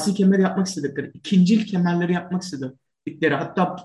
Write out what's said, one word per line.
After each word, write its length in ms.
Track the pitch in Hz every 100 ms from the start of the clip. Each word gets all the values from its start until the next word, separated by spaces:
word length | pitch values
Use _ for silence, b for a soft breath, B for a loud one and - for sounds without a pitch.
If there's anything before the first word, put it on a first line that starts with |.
C 100 | 208
kemeri 280 | 185 190 196
yapmak 240 | 190 196 185
istedikleri, 440 | 156 139 143 135
ikincil 520 | - - 185 180 226 -
kemerleri 460 | 185 175 175 175
yapmak 300 | 175 - 185
istedikleri, 920 | - 135 131 - _ _ 151 151 156
hatta 420 | 139 - 190 180 -